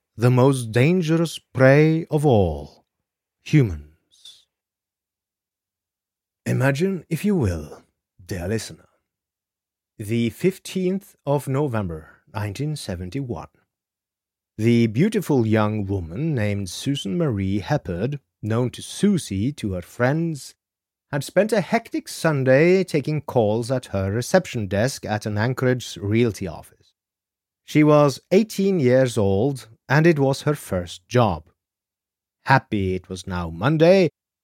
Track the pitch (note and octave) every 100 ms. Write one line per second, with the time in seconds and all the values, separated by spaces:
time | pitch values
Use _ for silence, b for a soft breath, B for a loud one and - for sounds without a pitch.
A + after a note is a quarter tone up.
0 | _ - B2 B2 C3+ C3 A2+ A#2 D3 F#3
1 | D#3 E3 E3 - _ B2 C3 C#3+ D#3 D#3+
2 | - D3+ D3 A2 F2 D2 D2 _ _ _
3 | _ _ _ _ - D3+ G#2+ D2+ D2+ _
4 | _ _ - - _ _ _ _ _ _
5 | _ _ _ _ _ _ _ _ _ _
6 | _ _ _ _ A#2 B2 C3+ C3+ F#3+ F#3
7 | - D#3+ G#3 F#3 G2+ D#2+ D2+ - _ _
8 | _ _ F2+ F#2 F2 A2 - D#2+ _ _
9 | _ _ _ _ _ _ _ _ _ -
10 | G#2 A#2 A#2 - F#3 - - F#3+ F3+ G3
11 | - _ C#3+ C#3+ C#3 C3+ D3+ A2 F#2 D#2
12 | - _ _ G#2+ G#2 G2 D3+ D3 - F2
13 | F2+ C3+ B2+ E2 - _ _ _ _ _
14 | _ _ _ _ _ - A2+ A#2 A#2 A2
15 | A3 A3 - C3+ A2 G#2+ G#2+ G#2+ F#2+ G2
16 | D#2+ F#2+ E3 B2 G#2 G2+ F#2+ - C#3 C#3
17 | G3 F3 D#3 G2+ F#2+ G2+ - D3 - F2
18 | C3 C#3+ _ _ G#2+ A2+ B2 - - -
19 | G#3 F3+ - G2 B2+ D3+ G#2 F2+ - -
20 | B2+ D#3+ E3 C#3+ - _ _ _ _ _
21 | _ C#3+ - F3+ G#3+ A3 - A3+ - D#4+
22 | - - E3 C#3+ B2+ C3+ F3 F#3+ F3+ D3+
23 | D3+ D3+ - B2 G#2 A2+ A#2 B2+ - G2
24 | F#2+ A2+ - F#3+ - A#2+ F#2+ G2 C3 -
25 | F#2+ G#2+ A2 G#2 A#2+ B2 B2+ B2+ - -
26 | G2+ A2+ A#2 - F2+ D#2 - _ _ _
27 | _ _ _ _ _ _ - D3+ D3+ D3
28 | D3 - - G3 A3 - G3 F3+ B2 C3
29 | B2+ A#2 G2 G2 C#3 C3 - _ - C#3+
30 | E3+ D3 C3+ C#3 D3 D3 - F#2 F2 -
31 | - B2 A2 D#2 - _ _ _ _ _
32 | _ _ _ _ - C3+ - G#2+ F#2+ F#2
33 | - F#2 G2 F2+ E2+ E2 B2+ D#3+ E3 G3
34 | E3 - _ _